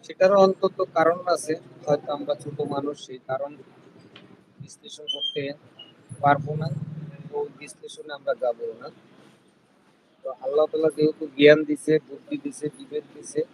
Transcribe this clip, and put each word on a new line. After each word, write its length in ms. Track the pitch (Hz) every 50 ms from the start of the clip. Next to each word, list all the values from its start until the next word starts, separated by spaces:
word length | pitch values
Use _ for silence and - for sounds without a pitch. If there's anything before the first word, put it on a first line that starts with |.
| _
সেটারও 320 | - 160 _ 185 190 202 196 190
অন্তত 320 | 190 185 - - 190 - - 190 - -
কারণ 260 | 170 160 160 170 180 180 180 170
আছে, 180 | 156 - 156 156 - - - - - -
হয়তো 260 | 147 147 147 - - 147
আমরা 200 | 143 143 143 147
ছোট 220 | - - 147 143 143 147 139 143
মানুষ, 220 | 139 139 147 147 - -
সেই 140 | - 127 123 _
কারণ 240 | - 131 135 139 143 147 143 - - - - - - - - - - - - - - - _ _ _ _ _
বিশ্লেষণ 460 | - - - _ _ - - - 151 147 -
করতে 280 | - - - - 151 139 139 143 - _ - _ - - - - _ - _ - -
পারবো 300 | 143 143 143 143 - 143 151
না, 120 | 156 156 160 - - - - - - - - - - - -
তো 80 | 147 143 143 147 -
বিশ্লেষণে 540 | - 151 - - _ 151 151 - 156 151 151 147
আমরা 200 | 139 135 139 131 113 127
যাবো 220 | 120 117 117 117 117 113 117
না। 60 | 139 156 - - - - - - - - _ _ _ _ _ _ _ _ _ _ _ _ _ _ _ _ _ _ -
তো 20 | 135 127 -
আল্লাহ 240 | 131 135 143 151 156
তাআলা 240 | 151 - 156 160 156 151
যেহেতু 280 | 151 151 156 156 - 156 147 135
জ্ঞান 240 | 135 143 147 151 156 156
দিছে, 300 | 147 151 139 - - 156 156 -
বুদ্ধি 280 | - 139 - - - 151
দিছে, 280 | 143 139 143 135 - 151 151 -
বিবেক 300 | - - - - 151 - - -
দিছে 280 | 147 - - - 156 160 -